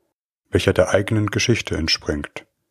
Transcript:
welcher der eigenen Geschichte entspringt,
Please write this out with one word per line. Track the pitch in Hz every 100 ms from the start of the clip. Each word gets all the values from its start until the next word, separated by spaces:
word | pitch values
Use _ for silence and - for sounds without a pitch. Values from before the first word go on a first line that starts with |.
| _ _ _ _ _
welcher | 87 -
der | 92 92
eigenen | 98 104 110 104
Geschichte | - - 110 - 80
entspringt, | 80 - - 73 - - - _ _